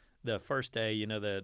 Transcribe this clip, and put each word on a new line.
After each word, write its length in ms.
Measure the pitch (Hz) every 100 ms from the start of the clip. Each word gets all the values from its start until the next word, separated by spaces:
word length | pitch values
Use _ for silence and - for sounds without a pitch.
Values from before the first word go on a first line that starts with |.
| - _
the 160 | 117 104
first 320 | - 135 127
day, 220 | 113 110
you 120 | 110 107
know, 140 | 107
the, 200 | 104 98